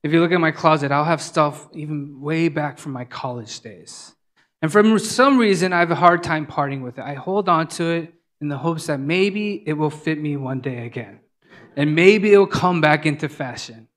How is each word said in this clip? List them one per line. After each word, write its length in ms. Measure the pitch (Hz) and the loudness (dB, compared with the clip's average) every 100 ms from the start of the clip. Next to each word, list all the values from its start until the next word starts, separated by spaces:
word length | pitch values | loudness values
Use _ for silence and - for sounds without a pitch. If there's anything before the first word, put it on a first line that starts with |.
If 80 | 147 | 2
you 80 | 165 | 2
look 140 | 170 | 2
at 80 | 180 | 2
my 100 | 160 | 0
closet, 400 | 160 165 156 139 | 2 2 2 2
I'll 140 | 139 151 | 0 0
have 160 | 160 | -2
stuff 480 | - 170 147 147 - | -2 0 0 -2 -18
even 460 | 165 151 151 143 139 | -14 -8 -8 -8 -10
way 300 | 143 160 165 | -4 0 0
back 280 | 151 147 135 | -2 -6 -8
from 140 | 147 | -12
my 140 | 131 123 | -12 -12
college 560 | - 131 123 110 - | -10 -10 -10 -12 -16
days. 520 | 113 92 - - - _ _ _ _ _ | -18 -20 -20 -20 -20 _ _ _ _ _
And 80 | 156 | 0
for 300 | 208 214 214 | 4 4 2
some 380 | - - 269 269 | 0 2 4 4
reason, 340 | 220 185 185 | 4 2 2
I 80 | 175 | 0
have 100 | 170 | 0
a 60 | 160 | 4
hard 260 | 175 175 | 4 4
time 240 | 170 156 147 | 0 -4 -4
parting 380 | - 139 135 | -4 -4 -6
with 160 | 127 120 | -10 -12
it. 20 | |
I 120 | 123 | -12
hold 340 | 139 180 196 196 | -10 -4 -2 2
on 220 | 165 160 | 0 0
to 160 | - 170 | -4 -2
it 280 | 170 165 _ _ _ | -2 -6 _ _ _
in 80 | 147 | -8
the 80 | 139 | -4
hopes 300 | 160 165 160 | -4 -4 -4
that 120 | 143 | -4
maybe 640 | 139 180 196 196 208 202 - | -2 0 0 0 -4 -6 -6
it 80 | |
will 160 | 151 151 | -2 -2
fit 300 | 151 - 156 | -4 -4 -4
me 160 | 151 143 | -4 -4
one 240 | 131 131 | -4 -6
day 260 | 135 123 117 | -6 -8 -10
again, 360 | 127 113 - _ _ _ - - - | -10 -12 -18 _ _ _ -20 -14 -4
and 180 | 147 156 | 0 6
maybe 380 | 180 214 208 | 6 6 6
it 40 | 202 | 6
will 80 | 196 | 6
come 360 | - 180 175 | 2 0 2
back 240 | 151 151 156 | 2 2 0
into 240 | 143 147 | -2 -6
fashion. 580 | - 131 117 - 113 113 | -8 -10 -10 -14 -18 -20